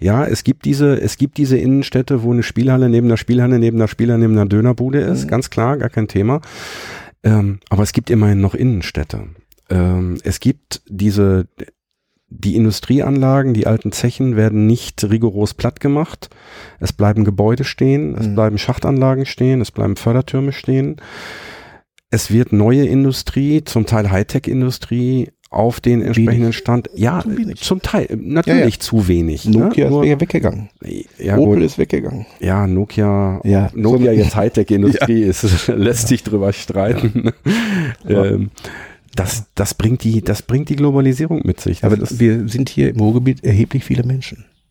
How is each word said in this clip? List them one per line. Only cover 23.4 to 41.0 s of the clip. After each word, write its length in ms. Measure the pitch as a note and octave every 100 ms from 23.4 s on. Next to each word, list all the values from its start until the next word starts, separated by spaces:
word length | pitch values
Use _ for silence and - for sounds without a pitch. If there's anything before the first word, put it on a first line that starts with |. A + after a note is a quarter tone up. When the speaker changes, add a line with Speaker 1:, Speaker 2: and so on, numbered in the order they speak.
| C#3+ D#3
Speaker 1:
zum 200 | D3+ A2+
Teil 260 | G#2 A2 G#2
Hightech-Industrie, 1200 | F#2+ - C3 - C3 B2+ - - A#2+ B2 B2+ - _ _
auf 280 | - A#2 -
den 180 | A#2+ A#2
Speaker 2:
Wenig. 80 | -
Speaker 1:
entsprechenden 460 | A2+ A2+ A#2 A2+
Stand. 380 | - - A#2+ -
Ja, 280 | - A#2 F3
Speaker 2:
Zu 140 | A3 E3
wenig. 240 | G#3 -
Speaker 1:
zum 220 | - F#3
Teil, 240 | - G3 - A2
natürlich 400 | - D#3 D#3 C3
Speaker 2:
Ja, 80 | A#2
ja. 80 | -
Speaker 1:
zu 300 | - A2+ F#2
wenig, 360 | E2+ E2 D2 G#2+
Speaker 2:
Nokia 400 | A2 F#3+ D#3 C#3
Speaker 1:
ne? 40 |
Nur 140 | C#3+
Speaker 2:
ist 60 | D3
ja 100 | C#3+
weggegangen. 480 | E3+ D#3+ E2+ G2+ G#2 _ G1+ G1+ - -
Speaker 1:
Ja, 180 | F#2+ A2
Speaker 2:
Opel 180 | G3+ F3+
Speaker 1:
gut. 80 |
Speaker 2:
ist 120 | D#3 -
weggegangen. 500 | D#3+ - - - A2 -
Speaker 1:
Ja, 300 | F#2 G2 G2
Nokia, 720 | F#2 G#2 A2 G#2 G2+ F#2+ F#2+
Speaker 2:
Ja, 260 | G2+ G2 G2
Speaker 1:
Nokia 380 | A2+ G#2+ B2+ B2
Speaker 2:
so 60 | A2
Speaker 1:
jetzt 180 | G#2 G#2+
Hightech-Industrie 840 | A2 A2+ G2+ G2+ G2+ - G#2+ A2+
Speaker 2:
<laughs> 20 |
Ja. 40 | G2
Speaker 1:
ist, 380 | - G#2 F2 -
<laughs> 0 |
lässt 400 | A2+ G#2+ A#2 A2+
sich 160 | B2
drüber 300 | G#2 G#2 G2
streiten. 800 | - - F#2+ G2+ - A2+ A#2 A#2 - D#3+ A3+ A3 F#3+ C#3+ - -
Speaker 2:
Ja. 200 | G2+ G2
Speaker 1:
Ähm, 240 | G2+ G2+ - - - - - _ -
das, 300 | F#2 A2+ - -
das 180 | G2
bringt 300 | - A2 B2+
die, 180 | A2+ A2
das 200 | - G#2+
bringt 260 | - C3 D#3
die 80 | C#3+
Globalisierung 640 | D3 C#3